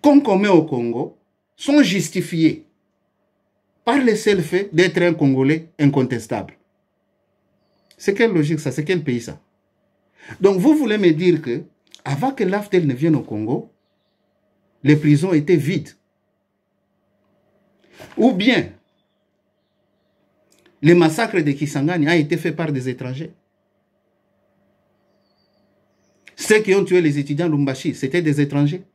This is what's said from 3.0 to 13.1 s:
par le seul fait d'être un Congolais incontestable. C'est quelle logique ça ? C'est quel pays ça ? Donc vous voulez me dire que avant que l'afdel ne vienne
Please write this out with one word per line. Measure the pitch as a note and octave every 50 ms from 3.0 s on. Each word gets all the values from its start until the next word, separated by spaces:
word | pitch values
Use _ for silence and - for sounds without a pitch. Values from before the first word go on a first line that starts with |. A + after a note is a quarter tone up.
| _ _ _ _ _ _ _ _ _ _ _ _ _ _ _ _ _
par | A#3 B3 C#4+
le | C4 A#3 G#3+
seul | G#3+ - G#3+ G3+ F#3
fait | D3+ D#3 F3+ F#3 G3+ G3+ -
d'être | D#3 F#3 F#3 D#3 F#3
un | F3 F3 D#3+
Congolais | E3 D3+ C#3 C3 C3 C3 C3+ D#3 D#3+ D#3+ - _ -
incontestable. | D3 C#3+ C3+ C#3+ C3 A#2+ B2 A#2 A2 - A#2+ G#2+ F#2+ - - _ _ _ _ _ _ _ _ _ _ _ _ _ _ _ _ _ _ _ _ _ _ _ _ _ _ _ _
C'est | _ - -
quelle | G3+ - A#3 A3+
logique | F#3+ E3 D3+ D3+ E3 D3
ça ? | - C#3+
C'est | A#2+ - D3
quel | E3 F#3+ F3
pays | D3 C#3+ B2 A#2+
ça ? | - - D2+ - _ _ _ _ _ _ _ _ _ _ _ _ _ _ _ _ - - A2 -
Donc | F3+ G3 G3 F#3
vous | F3+ D4 D#4
voulez | D#4 C#4+ A3 G#3 G#3+
me | G3 F3
dire | D#3 D3+ F#3 F3+ E3 D#3
que | D3 B2+ A#2+ D3 - _ _ _ _ _ - _ _
avant | - C#3 C#3+ A3+ C4+
que | C4+ - G#3+
l'afdel | F3+ F#3+ G#3 G3+ - - F3+ E3+
ne | C#3+
vienne | B2 B2 D3+ E3+